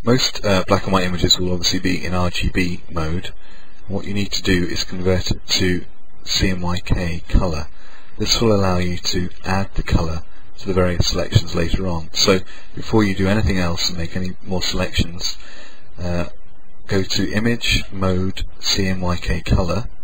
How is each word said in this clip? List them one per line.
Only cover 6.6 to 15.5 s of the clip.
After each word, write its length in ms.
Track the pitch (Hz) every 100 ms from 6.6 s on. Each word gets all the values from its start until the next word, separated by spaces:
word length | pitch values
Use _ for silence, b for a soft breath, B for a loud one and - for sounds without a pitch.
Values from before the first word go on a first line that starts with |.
Y 160 | 90 87
K 420 | - - 87 82 -
colour. 380 | - 95 - - B B B B B
This 200 | 107 -
will 140 | 117
allow 240 | 104 95 90
you 200 | 90 87
to 320 | - - 90 -
add 300 | 92 95 98
the 80 | -
colour 400 | - 85 82 80 - b b -
to 80 | -
the 60 |
various 340 | 92 90 85 -
selections 480 | 90 82 98 - 87
later 320 | 85 - 95
on. 220 | 85 82
So 280 | - - 95 - B B -
before 280 | - 113
you 120 | 104 92
do 120 | 95
anything 300 | 107 104 95
else 320 | 87 85 -
and 80 | 90
make 180 | 85 95
any 180 | 92 90
more 180 | - 92
selections, 800 | 87 90 92 - 85 87 - - B